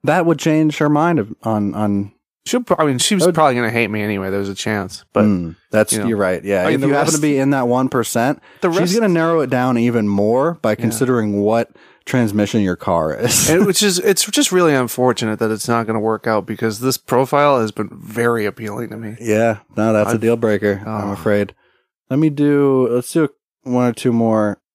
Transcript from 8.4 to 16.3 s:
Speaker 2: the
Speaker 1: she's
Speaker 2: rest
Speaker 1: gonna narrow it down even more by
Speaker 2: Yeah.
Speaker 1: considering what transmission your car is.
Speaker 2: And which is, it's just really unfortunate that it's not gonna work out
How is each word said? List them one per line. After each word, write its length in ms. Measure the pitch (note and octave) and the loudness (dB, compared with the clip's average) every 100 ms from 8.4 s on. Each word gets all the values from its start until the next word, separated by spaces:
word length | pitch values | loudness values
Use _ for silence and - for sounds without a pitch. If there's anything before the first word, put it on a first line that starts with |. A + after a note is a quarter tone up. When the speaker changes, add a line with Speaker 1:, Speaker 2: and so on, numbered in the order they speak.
| - - | -10 -4
Speaker 2:
the 100 | F#3 | -2
Speaker 1:
she's 80 | E3+ | 0
Speaker 2:
rest 140 | F3+ G#3+ | 0 0
Speaker 1:
gonna 140 | G#3+ | 2
narrow 320 | E3 E3 E3 | 2 2 0
it 80 | B2+ | 0
down 280 | B2+ B2+ A#2+ | 0 0 2
even 300 | A#2+ A#2 G#2 | 0 0 0
more 460 | G2+ G#2 B2 D#3 E3+ | 0 2 2 0 -2
by 100 | A2+ | -2
Speaker 2:
Yeah. 40 | G#2+ | -2
Speaker 1:
considering 680 | A#2 A2 B2+ B2 G#2+ G2+ | -2 -2 0 0 0 0
what 280 | G2+ A2+ A#2 _ - _ - | 0 0 -2 _ -20 _ -4
transmission 560 | B2+ A2+ G#2 G2+ A2+ | 0 0 0 0 0
your 160 | G2 F2 | 0 -2
car 360 | - E2+ D#2 | -2 0 0
is. 360 | C#2+ A#2+ - - | -2 -2 0 2
Speaker 2:
And 160 | E3 G3 | 2 2
which 180 | F#3 | 2
is, 160 | G#3 F3+ | 0 0
it's 240 | F#3+ F#3+ - | 0 0 0
just 220 | D4 C#4+ | 0 0
really 200 | F#3 E3+ | 2 2
unfortunate 640 | C#3 B2 - B2+ A2 A2 G#2+ | 2 0 0 0 0 -4 -2
that 120 | A2+ | -2
it's 160 | G#2+ - | -2 0
not 180 | A#2 A2 | -2 0
gonna 140 | A2 | -2
work 260 | A2 A2 | -2 -2
out 180 | A#2+ | -2